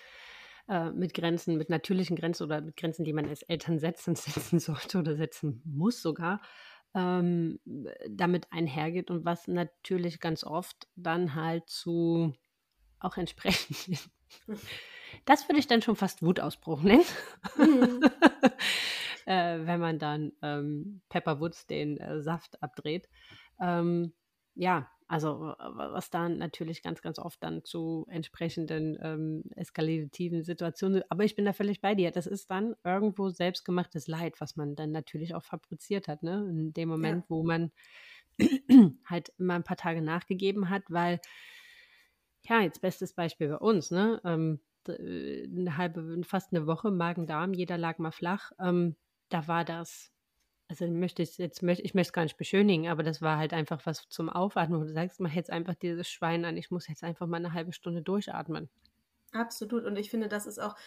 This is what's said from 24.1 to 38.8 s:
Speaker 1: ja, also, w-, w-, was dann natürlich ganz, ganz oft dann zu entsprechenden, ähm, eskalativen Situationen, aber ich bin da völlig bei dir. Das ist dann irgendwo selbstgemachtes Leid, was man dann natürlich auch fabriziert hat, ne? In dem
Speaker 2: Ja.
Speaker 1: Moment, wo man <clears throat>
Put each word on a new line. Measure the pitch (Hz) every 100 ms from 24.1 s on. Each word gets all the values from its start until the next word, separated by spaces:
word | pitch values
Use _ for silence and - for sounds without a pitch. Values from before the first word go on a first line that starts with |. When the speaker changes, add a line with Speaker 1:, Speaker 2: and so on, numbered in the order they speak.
| - _ _ _
Speaker 1:
ja, | - 180 165 123 _ -
also, | 165 156 143
w-, |
w-, | 156 - 65 - 71
was | 180 -
dann | 170 170 -
natürlich | 156 - 165 170
ganz, | 170 165
ganz | 170 156
oft | 165 -
dann | 165 165
zu | - 170 165 160 -
entsprechenden, | 170 - - 170 170 156 156 156 151
ähm, | 160 156 156 156 - -
eskalativen | 170 - 160 160 147 - 175 170
Situationen, | 165 170 170 - 190 190 -
aber | 170
ich | 208 -
bin |
da | 202
völlig | - 202 -
bei | 196
dir. | 202 170
Das | 180 180
ist | 202 -
dann | 190 226 -
irgendwo | 175 190 214 190 190
selbstgemachtes | 175 180 - - 180 175 156 160
Leid, | 160 165 -
was | 147 156
man | 147 147
dann | 156
natürlich | 156 - 151 165
auch | 170
fabriziert | - 170 - 165 - 196 165
hat, | 151
ne? | 165 196 202
In | 160 156
dem | 165 165 160
Speaker 2:
Ja. | 160 175
Speaker 1:
Moment, | -
wo | 160
man | 165 165 165 - - - - - _ -
<clears throat> | - 269 - 254